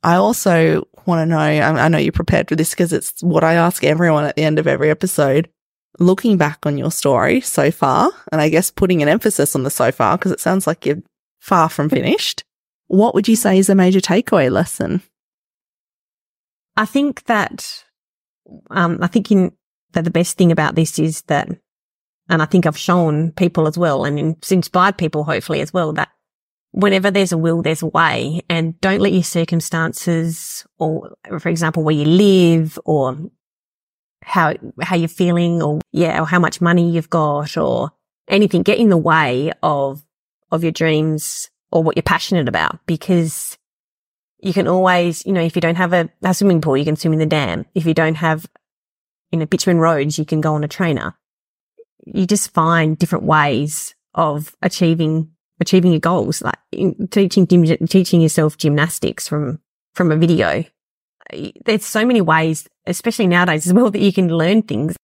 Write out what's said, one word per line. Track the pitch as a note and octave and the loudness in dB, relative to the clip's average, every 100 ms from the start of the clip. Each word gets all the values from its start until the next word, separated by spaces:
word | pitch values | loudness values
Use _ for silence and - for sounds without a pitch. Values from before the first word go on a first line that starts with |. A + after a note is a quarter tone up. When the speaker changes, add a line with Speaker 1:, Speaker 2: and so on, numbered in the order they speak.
Speaker 1:
I | E3+ F3 | 2 2
also | G3+ A#3 G3+ E3+ D#3+ D#3 - _ - | 2 0 2 2 2 0 -4 _ -2
wanna | E3+ D#3+ | 0 0
know, | D#3+ | 0
I, | D3+ D3+ D3 D#3 D3 | 0 0 0 2 2
I | |
know | D#3+ | 2
you're | C#3+ | 0
prepared | - E3+ - - | -2 0 0 0
for | D#3+ | -2
this | E3 - | -2 0
'cause | F3 | -2
it's | E3 - - | -2 -6 -6
what | F3 D#3+ | 0 2
I | D#3+ E3+ | 2 2
ask | E3+ - | 2 0
everyone | C#3+ D#3 E3+ D3+ D3 | 0 2 2 2 0
at | - | 0
the | |
end | D#3 D3+ | 0 0
of | D#3+ | 0
every | C3+ D3+ | 0 0
episode. | D3+ F#3 - C#3+ C#3 E3+ _ _ _ _ - | 0 -2 0 2 2 -2 _ _ _ _ 0
Looking | F3 F#3+ A#3+ G3 | 2 2 2 2
back | D3 D#3 D3+ | 0 -2 -6
on | C#3+ | -4
your | C3+ | -4
story | - C#3+ B2+ C3+ B3+ | -2 0 0 2 0
so | - - C#3+ | 0 0 0
far, | - C#3 C3 C#4 - - | 0 0 2 0 -2 -6
and | D#3 | -2
I | D3+ | 2
guess | D#3 - | 0 -2
putting | - F#3 F3+ | -2 0 2
an | D3 | 2
emphasis | G#3 G#3+ - D3 D3 | 2 0 0 -2 0
on | |
the | C3 | -4
so | - A#2+ | 0 -2
far | - A2 F3+ | 0 0 0
'cause | F#3 | -2
it | - | -4
sounds | - F#3+ F#3+ | -2 -2 -2
like | E3 - | -4 -4
you're | D3+ - _ _ _ | -4 -8 _ _ _
far | - F#3 D#3+ | -2 2 2
from | - D3 | 0 -2
finished, | - - G#4 - - - _ _ _ _ | 0 0 -2 -2 -8 -16 _ _ _ _
what | F#3 A3 - | 2 4 2
would | G#3+ | 2
you | A3+ | 2
say | G3 F#3+ | 4 2
is | G3 | 4
a | G3 | 4
major | F#3 F#3+ | 4 2
takeaway | - F#3 - G3 C3 | 2 -2 2 2 2
lesson? | B2 E3 - - F3+ _ _ _ _ _ _ _ _ _ _ _ _ _ _ _ _ _ - | 0 -2 -4 -4 -4 _ _ _ _ _ _ _ _ _ _ _ _ _ _ _ _ _ -4
Speaker 2:
I | G#3+ | -2
think | C#4 C#4+ - - | 0 -2 -4 -2
that, | A3 F3+ - - - _ _ _ _ _ _ _ - _ | -2 -2 -8 -14 -16 _ _ _ _ _ _ _ -20 _
um, | F#3+ F3 E3+ | -2 -2 0
I | F3 | 0
think | A#3 G3+ | 0 2
in, | G3+ F3+ _ _ _ _ | 2 2 _ _ _ _
that | - | -4
the | E3+ | 0
best | F3 F3 - | 0 -2 2
thing | F3+ | 4
about | D#3+ D3+ - | 4 0 0
this | D#3 - | -2 0
is | D#3+ D#3+ | -2 -4
that, | - C#3+ - - _ _ _ _ _ _ _ | -4 -4 -4 -10 _ _ _ _ _ _ _
and | E3 | -2
I | D#3 | 2
think | F#3 E3+ | 2 2
I've | D3+ | -2
shown | - F3+ E3 D3+ E3 | 0 2 2 0 -2
people | - F3 E3+ D#3 | 0 -2 2 -2
as | E3 | 0
well | F3 C3+ C#3+ | 0 0 -2
and | D3 | -2
in-, | D3+ D#3+ - | -4 -6 -2
inspired | F#3 - F3+ F#3+ G3 | 0 0 0 0 0
people | D#3+ D3+ | -4 -2
hopefully | D3+ D3 - D3 | -4 -4 -2 -4
as | C#3+ | -2
well, | F#3 D#3+ | -4 -2
that | D3+ D3 _ _ _ _ _ _ - | -4 -6 _ _ _ _ _ _ -2
whenever | G3+ F#3+ G3 | 2 2 0
there's | G3 F#3+ | 0 0
a | E3+ | 0
will, | E3 E3+ | 0 0
there's | E3+ D#3+ | -2 -4
a | D#3+ | -4
way. | D#3 D#3+ A#2+ B2 E3 - | 0 0 0 -4 -6 -4
And | E3 E3 E3 | -4 -4 -2
don't | F#3+ G3 | -2 0
let | G3+ | 0
your | F#3 | 0
circumstances | E3+ F3 E3 E3+ - E3 D#3+ - - E3 E3 D#3+ - - - _ | 0 -4 -2 -2 -2 -4 -4 -4 -4 -2 -2 -6 -12 -16 -18 _
or, | D#3+ D#3 - - - - | -4 -4 -8 -20 -12 -8
for | E3+ | -4
example, | E3 E3 E3 | -2 -2 0
where | D#3 D#3 | 0 2
you | D3 | 4
live | F3 G3+ F#3+ F3 E3 D#3+ - - | 6 6 6 6 4 0 -6 -2
or | D#3 C3 C3+ E3 _ _ _ _ _ _ _ _ _ | -2 -2 -6 -14 _ _ _ _ _ _ _ _ _
how, | - F#3+ D#3+ - - - | -6 -2 0 -2 -12 -12
how | E3+ F3+ | -4 -2
you're | E3 | -2
feeling | - F3 F3 E3+ E3+ | -2 0 2 0 0
or, | D3+ D3+ - | -2 -4 -6
yeah, | - E3 - | -2 -2 -2
or | D#3+ | 0
how | F3 | 0
much | E3 - | 0 0
money | E3+ F3 E3+ | 2 2 2
you've | E3+ D#3+ | 0 -2
got | E3+ D3+ C#3+ D3 - | -2 0 -2 -4 -4
or | D3 A#2+ B2 _ _ _ - | -2 -2 -4 _ _ _ -2
anything | G3 G3+ F3 | 0 2 2
get | F#3 - | 0 2
in | A3+ | 4
the | E3+ | 4
way | D#3 D#3+ D3 B2+ D3+ - | 2 2 2 -2 -4 -4
of, | D#3+ C#3+ C#3 C#3+ _ _ _ _ _ | -2 -2 -4 -6 _ _ _ _ _
of | D#3+ | -2
your | E3 | -2
dreams | D#3+ E3 D#3 D#3 D#3 - - - _ _ | 0 0 2 0 -2 -6 -12 -14 _ _
or | E3 | 0
what | D#3+ - | 0 0
you're | |
passionate | - E3 - F3+ B2+ | 0 -2 0 -2 0
about, | - D#2+ - - | -2 -4 -6 -6
because | D#3+ - F3+ D#3+ - - - _ _ _ _ _ _ _ _ | -6 0 0 0 -6 -12 -16 _ _ _ _ _ _ _ _
you | G3 | -4
can | F3+ D3+ | -2 0
always, | F3+ F#3 F3+ F3 E3 - | 2 2 2 0 -4 -4
you | |
know, | F#3+ | -2
if | E3 F3 | 0 0
you | |
don't | E3 E3+ | -2 0
have | F3+ | 0
a, | F3+ E3 _ | 0 -2 _
a | F#3 | -4
swimming | F3+ G3+ E3+ | 0 2 2
pool, | D#3 C3+ | 2 0
you | D3+ | 0
can | D#3 | -2
swim | E3+ | 0
in | D#3 | 0
the | D#3 | 0
dam. | D#3 C3 E2 - | 0 -2 -4 -6
If | F#3+ E3 | -4 -2
you | |
don't | D#3+ D#3+ D#3+ | 0 0 0
have, | E3 D#3+ - _ _ _ _ _ _ _ _ | -2 -2 -6 _ _ _ _ _ _ _ _
you | E3 | -4
know, | D#3 | -2
bitumen | - - E3+ | -2 2 2
roads, | D#3+ D#3 C#3+ D3+ | 2 2 -2 -4
you | D3+ | -4
can | D#3 | -2
go | D#3 D3+ | 0 -2
on | |
a | D3+ | -4
trainer. | - F3 C#3+ D2+ - _ _ _ _ _ _ - _ - | -4 -2 -2 -6 -12 _ _ _ _ _ _ -20 _ -10
You | - F#3 | -4 0
just | G3+ - | 0 -2
find | - D#3+ E3 D#3 D#3 | -2 2 2 0 0
different | E3+ - - | -2 -2 0
ways | D#3 D3 B2 D3 D3+ - _ _ | 2 2 0 -4 -6 -12 _ _
of | - D#3+ D3 D#3 _ | -2 -2 -2 -8 _
achieving, | F3+ - F3 E3 D#3 D#3+ D#3+ _ _ _ | -6 0 0 2 0 0 -4 _ _ _
achieving | F3 F#3+ F3+ | 2 4 4
your | D#3+ | 2
goals, | E3 F3 G#2 D#3+ | 0 -2 -2 -4
like | - - _ | -6 -10 _
in | - F#3 - F3+ | -4 -4 -4 -4
teaching | - G3 - F3+ | 0 2 2 4
gym-, | F3+ D#3+ E3 E3 | 4 4 2 2
teaching | F#3+ F3+ F3 | 2 4 2
yourself | D#3+ - D#3 - | 2 2 0 0
gymnastics | D#3 D3 D#3+ - - - - | -2 0 -2 -2 -6 -6 -6
from, | D3+ C#3+ D3+ _ _ _ | -6 -4 -8 _ _ _
from | - F3 | -2 0
a | D#3 | 2
video. | E3 D#3+ F#2 D#2+ E3 _ _ _ _ _ - D2+ - - - | 2 2 2 -2 -6 _ _ _ _ _ -20 -14 -14 -8 -4
There's | A3 - | -2 -2
so | A3 A#3 | -2 2
many | A#3+ | 2
ways, | E3+ D#3+ D#3+ D#3 - _ - | 2 0 0 -4 -8 _ -10
especially | F3 A#3 - F#3+ | -6 -4 0 2
nowadays | F3 F3+ D#3 E3+ | 2 2 0 2
as | |
well, | F#3 A#3+ | 2 2
that | G3+ | 2
you | G3+ | 0
can | F#3 F#3 | 2 0
learn | E3 E3 G#3+ | 0 2 0
things. | G#3+ G#2 D3+ F3 | 0 -4 -4 -8